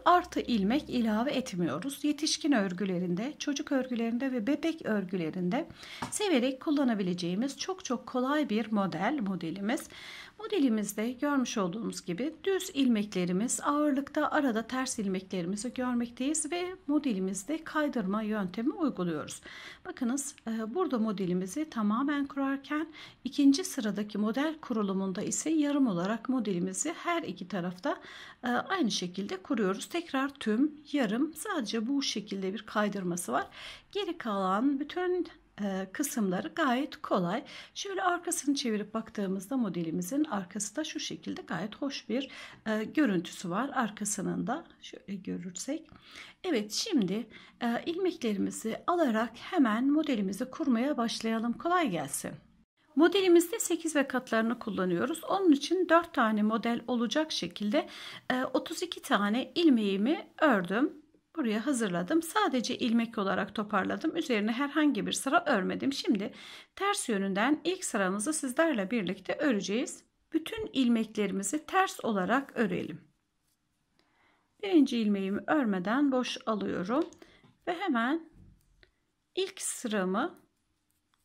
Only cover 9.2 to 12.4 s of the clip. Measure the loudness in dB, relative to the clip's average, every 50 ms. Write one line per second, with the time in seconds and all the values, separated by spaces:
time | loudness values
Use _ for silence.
9.2 | -2 -2 -2 -2 -4 -6 -6 -4 -2 -2 -2 -2 -4 -8 -16 -18 -16 -16 -16 -16
10.2 | -18 -18 -16 -12 -8 -2 0 2 4 4 4 2 0 -2 -2 -4 -4 -4 -4 -2
11.2 | -2 0 2 2 0 0 0 -2 -2 -2 -2 -4 -6 -6 -6 -6 -6 -6 -4 -4
12.2 | -4 -4 -6 -4